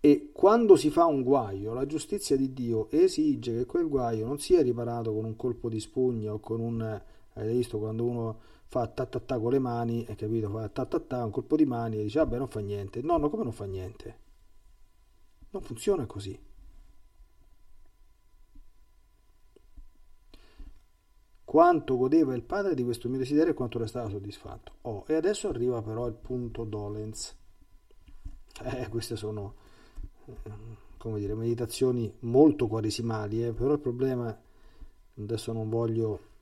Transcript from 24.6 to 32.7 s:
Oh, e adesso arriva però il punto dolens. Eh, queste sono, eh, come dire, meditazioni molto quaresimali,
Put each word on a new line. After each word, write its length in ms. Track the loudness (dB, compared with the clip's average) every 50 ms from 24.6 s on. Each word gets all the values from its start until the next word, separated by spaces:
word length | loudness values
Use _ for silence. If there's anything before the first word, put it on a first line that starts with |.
| -18 -20 -20 -14 -10
Oh, 200 | -10 -10 -10 -4
e 100 | 0 0
adesso 340 | 2 2 0 -2 0 -4 -4
arriva 320 | -2 0 0 0 0 -2
però 260 | -4 -4 -6 -4 -4
il 60 | -6 -6
punto 500 | -8 -8 -6 -6 -6 -6 -6 -6 -8 -6
dolens. 720 | -6 -6 -6 -6 -6 -8 -8 -8 -10 -10 -12 -12 -14 -14 -20 -20 -20 -20 -20 -20 _ -20 -20 _ _ -20 -20 -20 -20 -20 -14 -14 -14 -14 -14 -18 -20 -16 -12 -8
Eh, 240 | -8 -6 -6 -6
queste 300 | -4 -6 -6 -6 -6 -8
sono, 380 | -6 -6 -8 -6 -6 -8 -10 -12 -18 -20 -20 -20 -20 -20 -16 -12 -12 -12 -12 -14 -20 -20
eh, 60 | -18 -16 -14 -12 -12 -14 -14 -14 -16 -16 -18 -20 -20 -20
come 220 | -12 -8 -6 -4 -4
dire, 160 | -2 -2 -2
meditazioni 760 | -2 0 0 0 0 -2 -6 0 2 2 4 4 2 -2 -4 -6 -8
molto 480 | -6 4 8 8 10 8 8 4 0
quaresimali, 760 | 0